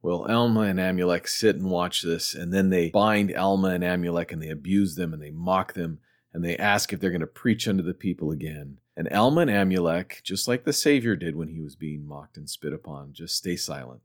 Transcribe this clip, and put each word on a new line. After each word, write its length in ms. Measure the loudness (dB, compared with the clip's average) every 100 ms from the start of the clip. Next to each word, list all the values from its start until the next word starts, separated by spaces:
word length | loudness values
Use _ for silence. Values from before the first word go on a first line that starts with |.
Well, 300 | -2 -2 0
Alma 300 | 2 4 4
and 180 | 2 2
Amulek 480 | 0 2 2 0 -2
sit 300 | 2 2 2
and 120 | 0
watch 340 | 0 0 -2
this, 300 | -2 -2 -4
and 200 | -6 -2
then 160 | 2 4
they 200 | 4 4
bind 460 | 4 4 4 0 0
Alma 360 | 2 2 2
and 120 | 2
Amulek, 480 | 0 0 0 -2 -4
and 100 | -8
they 80 | -8
abuse 460 | -8 0 2 2 0
them, 160 | -6
and 100 | -6
they 80 | -10
mock 440 | -6 0 0 0
them, 260 | -6 -6 -8 _ _ _ -6
and 80 |
they 140 | -4 0
ask 340 | 2 2 0
if 80 | -2
they're 120 | -2
gonna 160 | -2 -4
preach 400 | -2 0 2 2
unto 160 | 0
the 100 | 0
people 380 | -4 -4 -2 -2
again. 480 | -4 -6 -10 -12 -16 _ -8
And 100 | -2
Alma 280 | 4 4 4
and 100 | 4
Amulek, 720 | 4 4 4 2 0 -4 -12
just 240 | -8 -4 -2
like 160 | 0
the 100 | 0
Savior 420 | 2 4 4 2 0
did 200 | -2 -6
when 140 | -8
he 120 | -8
was 140 | -12 -10
being 320 | -10 -10 -10
mocked 300 | -14 -16 -18
and 120 | -14
spit 240 | -10 -8
upon, 400 | -8 -10 -14 -16
just 220 | -16 -8 -6
stay 200 | -4 -4
silent. 460 | -6 -8 -12 -18